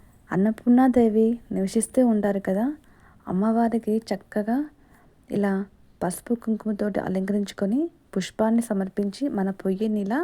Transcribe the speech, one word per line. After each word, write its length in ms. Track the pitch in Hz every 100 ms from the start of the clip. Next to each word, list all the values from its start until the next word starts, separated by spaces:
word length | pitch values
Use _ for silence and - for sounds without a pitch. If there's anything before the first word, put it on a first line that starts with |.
| - _ -
అన్నపూర్ణాదేవి 960 | 175 208 220 240 247 262 247 226 214 220 240 -
నివసిస్తూ 480 | 190 190 226 220 - 247
ఉంటారు 340 | 214 202 196
కదా, 260 | 190 190 262 302 - _ - - -
అమ్మవారికి 640 | 180 214 226 233 226 214 220 -
చక్కగా 520 | 196 - 214 208 254 302 - _ _ _ _ -
ఇలా 220 | 208 202 196 202 - - _
పసుపు 340 | 180 - -
కుంకుమతోటి 640 | 233 226 214 214 202 208 190
అలంకరించుకొని 800 | - 190 190 208 196 - 202 254 339 - _
పుష్పాన్ని 500 | 196 - - 220 233
సమర్పించి 600 | 233 196 190 - 202 190 285
మన 200 | 202 190
పొయ్యిని 500 | 190 190 190 220 214
ఇలా 180 | 196 262